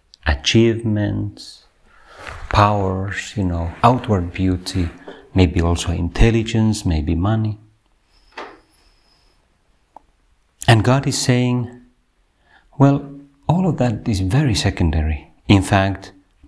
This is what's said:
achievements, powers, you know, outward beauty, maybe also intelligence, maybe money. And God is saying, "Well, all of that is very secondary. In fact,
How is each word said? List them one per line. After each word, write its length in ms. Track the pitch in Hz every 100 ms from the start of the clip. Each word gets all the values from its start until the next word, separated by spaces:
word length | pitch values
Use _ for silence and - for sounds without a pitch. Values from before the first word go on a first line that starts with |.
| _ _ -
achievements, 1400 | 73 - 113 117 107 110 104 104 104 104 - - - _ _ _ _ - - - - -
powers, 880 | - 104 104 95 95 95 - - -
you 80 |
know, 280 | 92 87 85 -
outward 500 | 117 127 - 101 87
beauty, 560 | 90 92 90 - 95 85 - - - -
maybe 260 | 98 82 87
also 320 | 85 85 -
intelligence, 920 | 87 85 - 117 113 110 117 110 107
maybe 300 | 95 80 78
money. 440 | 82 95 110 110 104 - _ _ _ _ _ _ - - - _ _ _ _ _ _ _ _ _ _ _ _ _ - _ _ _ _ _ - -
And 160 | 113
God 220 | 110 135 143
is 120 | 131
saying, 600 | - 123 123 123 120 - - _ _ _ _ _ _ _ _ -
"Well, 320 | 139 143 - - - _ -
all 200 | 170 185
of 100 | 131
that 300 | 123 107 -
is 120 | 98
very 340 | 92 127 151
secondary. 760 | 95 101 - 85 78 78 76 - _ -
In 140 | 101
fact, 500 | 92 101 98 98 - - _ _